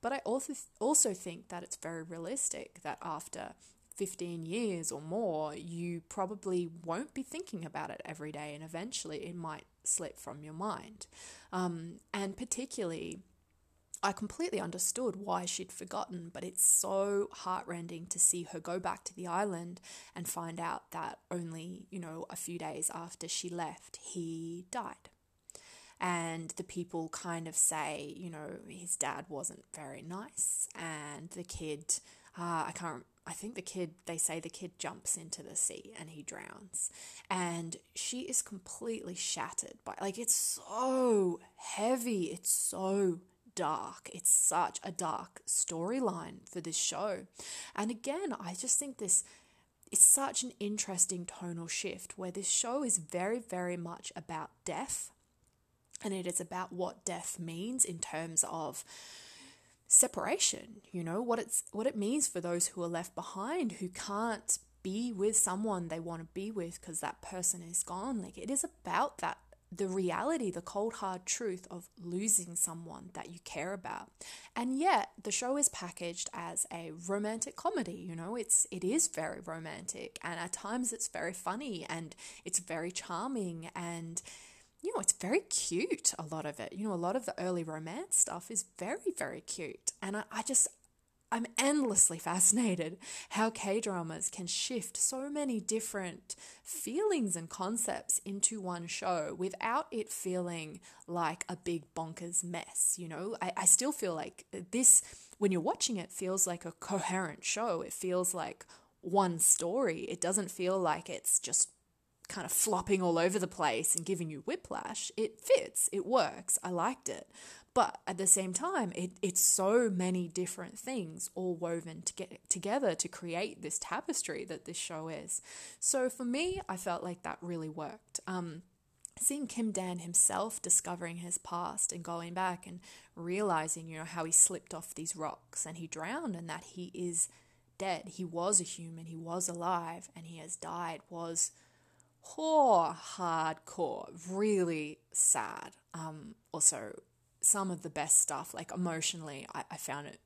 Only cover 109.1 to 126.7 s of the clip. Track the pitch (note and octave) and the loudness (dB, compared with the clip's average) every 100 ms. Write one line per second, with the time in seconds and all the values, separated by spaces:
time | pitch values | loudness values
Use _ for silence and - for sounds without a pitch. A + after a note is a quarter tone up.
109.1 | G3 F#3 E3+ - - E3+ A3+ A#3+ D#3+ - | 6 6 6 6 6 6 2 2 0 -4
110.1 | F3+ E3+ G3 F#3+ - F3+ F#3+ F3 D#3+ E3+ | -2 2 2 0 0 2 4 4 2 -2
111.1 | - - - - - - _ _ _ _ | -4 2 2 4 2 2 _ _ _ _
112.1 | _ - - - - - F3+ F3+ G3 F3+ | _ -10 -6 0 2 4 4 4 4 6
113.1 | E3+ F3 G3 F3+ - D3+ A2+ D#3 - E3 | 6 6 4 0 2 2 4 4 2 2
114.1 | F#3 E3 D3 - E4+ - - - G#3+ - | 0 0 -4 -2 -4 -2 -6 -4 -6 -4
115.1 | - A3 - - C4+ - - - G3 F#3+ | 0 -2 -2 6 6 6 0 0 0 4
116.1 | B3+ D#3+ - - - F3 F3+ F#3 C4 - | 4 4 0 0 0 2 2 0 0 -6
117.1 | G#2 - - - - - - A3+ - - | -8 -10 -18 -18 -18 0 4 4 2 -6
118.1 | F#3 F#3+ - F#3+ F#3 D#4+ F#4+ G3+ - F3+ | 0 6 6 6 0 0 2 0 0 -4
119.1 | - G3 F3 - - F#3+ A3+ A#3 F3+ F#3 | 0 0 4 6 6 6 6 6 4 2
120.1 | F3+ F3 F#3 F3+ - F3+ G#3+ - C4 E3+ | 2 0 -2 -2 -4 -10 -10 -6 -4 -4
121.1 | D#3+ - - F#3 E3+ E3+ E3+ E3 D#3+ F3 | -6 -8 -2 -2 0 0 -2 -4 -6 -6
122.1 | - F#3+ - _ F#3 G3 B3 B3 E3 - | -6 -10 -10 _ 0 2 2 2 2 -2
123.1 | - F3 E3 G#3+ - D#3 - - G3+ - | -6 -4 -2 -2 -4 -6 -6 -4 -4 -2
124.1 | C#4+ - D#3 - D#3+ - E3+ - D#3+ D#3+ | -2 -2 -4 -6 -8 -8 -6 -6 -6 -6
125.1 | D3+ D#3+ - - - - - - C4+ B3+ | -8 -6 -8 -8 -14 -14 -2 2 4 2
126.1 | B3+ B3 C4 F4 F#4+ - | 0 -2 0 0 0 -4